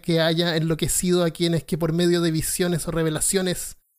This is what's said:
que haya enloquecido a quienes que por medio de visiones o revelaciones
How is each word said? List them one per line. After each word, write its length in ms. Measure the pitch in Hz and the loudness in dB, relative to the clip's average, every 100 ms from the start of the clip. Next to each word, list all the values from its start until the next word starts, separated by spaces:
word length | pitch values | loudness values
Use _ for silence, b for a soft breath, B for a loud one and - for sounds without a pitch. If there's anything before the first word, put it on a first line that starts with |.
que 200 | - 165 | 0 2
haya 340 | 160 165 170 160 | 2 2 0 0
enloquecido 720 | 160 156 156 - 180 180 170 | 0 0 0 0 2 2 2
a 60 | |
quienes 340 | 160 170 165 - | 0 0 0 -2
que 120 | 160 | -2
por 140 | 165 | 0
medio 300 | 165 175 175 | 2 2 2
de 100 | 170 | 2
visiones 560 | 160 - - 180 170 - | 0 -2 -2 0 0 -2
o 40 | |
revelaciones 920 | 165 160 151 - 196 185 170 - - _ | -2 -2 0 0 0 -2 -4 -8 -14 _